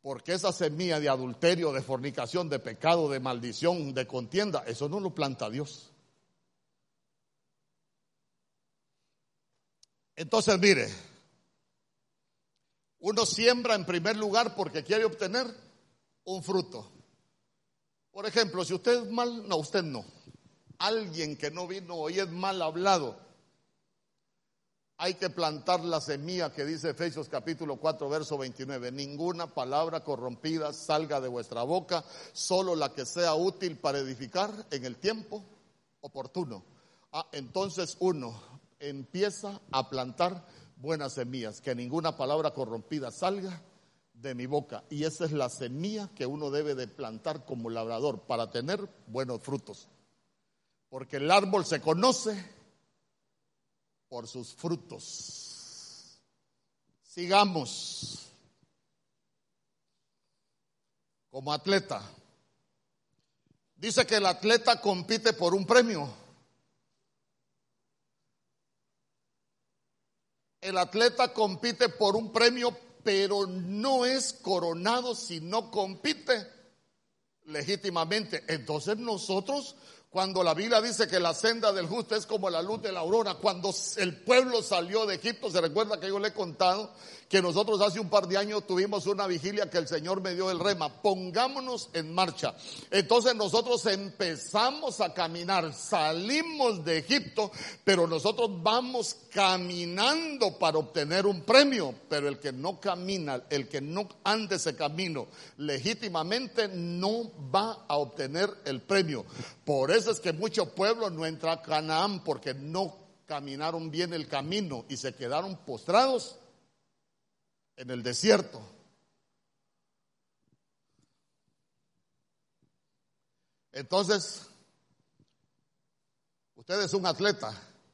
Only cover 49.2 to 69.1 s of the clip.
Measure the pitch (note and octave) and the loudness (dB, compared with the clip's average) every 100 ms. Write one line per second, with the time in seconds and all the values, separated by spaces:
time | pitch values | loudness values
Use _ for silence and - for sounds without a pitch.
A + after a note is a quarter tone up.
49.2 | C3 A#2 - C#3 - G2+ - _ _ _ | -6 -6 -6 -8 -8 -20 -20 _ _ _
50.2 | _ _ _ _ _ _ _ C3 B2+ C#3 | _ _ _ _ _ _ _ -14 -8 -4
51.2 | D3 G3 G3 G3 D3+ D3+ D#3 E3 B3 B3+ | 4 4 6 0 0 0 2 4 4 4
52.2 | G#3+ G3+ F3+ - _ _ _ _ _ _ | -2 -6 -10 -20 _ _ _ _ _ _
53.2 | _ _ _ _ _ _ _ _ _ A#2+ | _ _ _ _ _ _ _ _ _ -12
54.2 | A#2 B2+ A#2 - E3+ E3+ - G#2 - - | -10 -12 -14 -8 -6 -6 -6 -16 -12 -12
55.2 | - - - - - - - - - - | -12 -14 -16 -16 -16 -18 -18 -20 -20 -20
56.2 | _ _ _ _ _ _ _ _ _ - | _ _ _ _ _ _ _ _ _ -8
57.2 | F3+ G3 G3+ E3+ B2 - - - - - | 4 6 6 2 -4 -8 -10 -10 -10 -12
58.2 | - _ _ _ _ _ _ _ _ _ | -16 _ _ _ _ _ _ _ _ _
59.2 | _ _ _ _ _ _ _ _ _ _ | _ _ _ _ _ _ _ _ _ _
60.2 | _ _ _ _ _ _ _ _ _ _ | _ _ _ _ _ _ _ _ _ _
61.2 | _ C3 C#3 D3 F#3 G3 - A2 G2 - | _ -10 -2 -2 4 2 2 -8 -10 -20
62.2 | _ _ _ _ _ _ _ _ _ _ | _ _ _ _ _ _ _ _ _ _
63.2 | _ _ _ _ _ _ G3+ C4 A#3+ G#3+ | _ _ _ _ _ _ 0 2 4 4
64.2 | G3 F3 G#3+ A3+ A#3 A#3 G#3 F#3 F3 A3 | 4 2 4 6 6 4 2 0 0 2
65.2 | A3+ - F3 F#3+ F#3 A#3+ A#3 F3+ C#3 A2 | 4 4 2 2 8 8 8 0 -6 -10
66.2 | - - _ _ _ _ _ _ _ _ | -20 -20 _ _ _ _ _ _ _ _
67.2 | _ _ _ _ _ _ _ _ _ _ | _ _ _ _ _ _ _ _ _ _
68.2 | _ _ _ _ _ _ _ _ _ | _ _ _ _ _ _ _ _ _